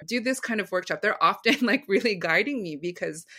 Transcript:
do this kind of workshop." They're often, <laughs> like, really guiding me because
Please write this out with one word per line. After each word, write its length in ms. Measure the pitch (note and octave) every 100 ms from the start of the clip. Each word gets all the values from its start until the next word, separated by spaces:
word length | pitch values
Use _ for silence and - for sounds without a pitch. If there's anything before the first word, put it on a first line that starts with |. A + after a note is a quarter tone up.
| D#3+
do 120 | A#3
this 200 | A#3 C4
kind 200 | - A3
of 100 | G3
workshop." 300 | F#3 - D#3
They're 220 | G#3+ -
often, 320 | E3+ G3+ A#3 -
<laughs> 60 |
like, 240 | A#3+ A3+ -
really 260 | G3+ A#3 G3
guiding 460 | E3+ E3 B3+ C#4
me 140 | F3+ D3
because 500 | F3 F3 E3+ D#3 -